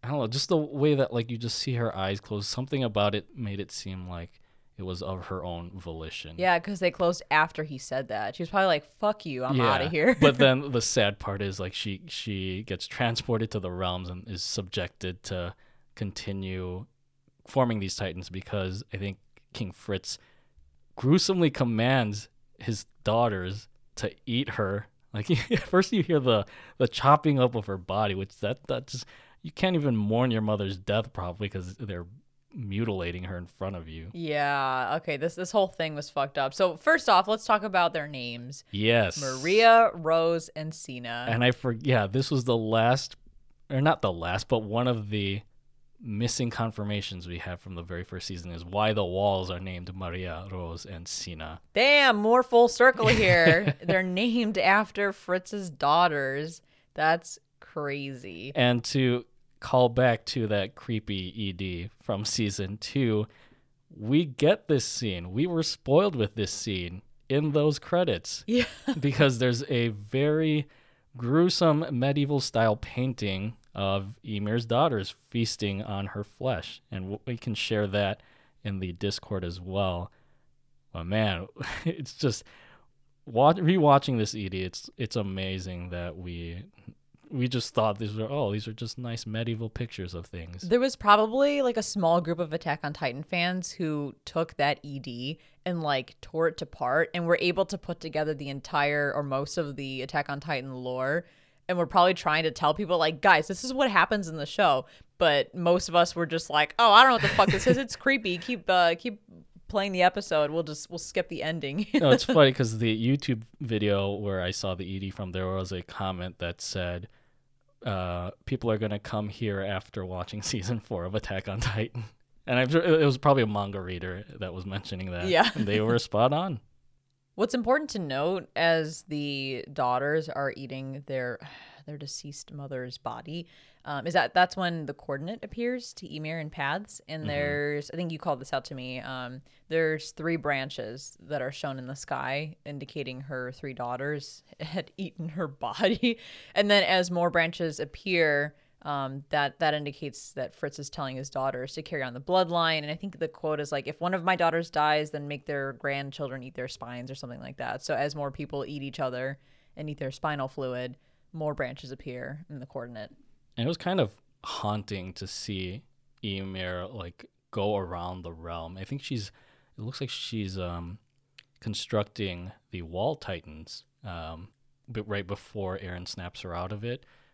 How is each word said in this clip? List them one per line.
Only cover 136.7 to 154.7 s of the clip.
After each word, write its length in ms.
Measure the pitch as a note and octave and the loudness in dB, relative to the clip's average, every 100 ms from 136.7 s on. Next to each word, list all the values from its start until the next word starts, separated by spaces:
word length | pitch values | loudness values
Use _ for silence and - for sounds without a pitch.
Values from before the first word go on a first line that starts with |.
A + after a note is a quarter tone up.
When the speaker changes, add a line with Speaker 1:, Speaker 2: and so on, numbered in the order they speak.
| E3+ G#3 - - | -2 -6 -14 -10
Speaker 2:
And 140 | D#3 | -8
Speaker 1:
Mm-hmm. 60 | D3+ | -4
Speaker 2:
there's, 600 | C#3+ C#3+ D3 D3 D3 D3 | -2 0 0 -2 -2 -6
I 60 | D#3+ | -6
think 160 | F3 | -4
you 60 | D#3+ | -4
called 200 | F3 C#3 | -2 -4
this 120 | C3+ | -2
out 140 | C#3 - | -6 -6
to 80 | C3+ | -12
me, 240 | B2+ B2+ | -10 -10
um, 400 | A#2+ C3 B2 B2+ - _ _ | -8 -10 -10 -12 -18 _ _
there's 440 | E3 D#3+ D#3 D#3 | 0 0 -2 -6
three 240 | - E3 E3 | -6 -4 -2
branches 800 | D3 C#3 C3+ - A2 B2 - - | 0 -2 -4 -8 -10 -10 -14 -16
that 200 | - D3 | -6 -4
are 80 | B2+ | -4
shown 280 | C3+ D3 C3 | -4 -6 -6
in 60 | B2+ | -10
the 80 | C3+ | -12
sky 580 | - C3 C3+ C#3 D3+ D#3+ | -6 -4 -2 -4 -6 -12
indicating 580 | - C#3+ C#3 - B2+ B2+ | -14 -12 -10 -8 -8 -10
her 280 | B2+ C3 B2+ | -10 -8 -8
three 220 | C3 C#3+ | -10 -12
daughters 680 | B2 A#2+ B2 C#3 D3 C#3 - _ | -8 -6 -4 -4 -6 -8 -18 _
<laughs> 80 | - | -14
had 320 | D#3 F3 - - | -8 -8 -8 -10
eaten 340 | F#3+ - E3 | -12 -8 -10
her 180 | D#3 D#3 | -6 -6
body. 680 | C#3 A#2 - G#3 A3+ B3 A#3 - - - | -6 -6 0 2 2 0 0 -8 -20 -4
And 160 | - G3+ | 0 6
then 140 | G3+ | 6
as 260 | F#3+ F#3 F3+ | 6 4 2
more 200 | F3 F3 | 2 2
branches 500 | F3 E3 - E3 D3 | 4 0 0 -4 -4
appear, 720 | - - - F3 D#3+ C#3+ D3 - _ _ D3 | -8 -8 0 4 4 4 0 -6 _ _ -6
um, 380 | C#3+ C3+ C#3 C#3 | -4 -4 -8 -2
that, 300 | D3+ C#3+ - | 0 0 2
that 120 | D#3 | 0
indicates 600 | D3+ D3 C#3 D3 - - | 0 -4 -8 -10 -10 -12
that 220 | - B2+ | -8 -8
Fritz 240 | - C#3+ C#3 | -6 -8 -8
is 120 | C#3 | -12
telling 260 | - C3+ C3 | -6 -6 -6
his 140 | C3+ | -8
daughters 420 | C#3 C3+ B2+ C3 | -4 -2 -4 -8
to 80 | - | -10
carry 220 | D3+ D#3+ | -8 -6
on 100 | B2+ | -6
the 80 | B2 | -8
bloodline. 600 | C3+ F#3 F3 E3+ E3 D#3+ | 0 2 4 2 2 0
And 80 | D3 | -2
I 60 | D#3+ | -8
think 220 | G3 D#3 | -10 -6
the 100 | D#3+ | -6
quote 300 | - D#3+ D3+ | -4 -4 -2
is, 140 | C#3+ | -2
like, 140 | C#3+ C3+ | -4 -6
"If 120 | C#3 | -4
one 140 | F3 | -2
of 120 | F#3 | 0
my 120 | E3+ F#3 | 0 4
daughters 340 | E3+ E3 E3 | 4 2 -2